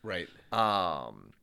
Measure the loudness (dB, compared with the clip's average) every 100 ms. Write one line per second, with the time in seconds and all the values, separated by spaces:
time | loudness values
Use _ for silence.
0 | -8 -8 -8 -14 -4 2 4 4 2 0
1 | -6 -12 -20 -20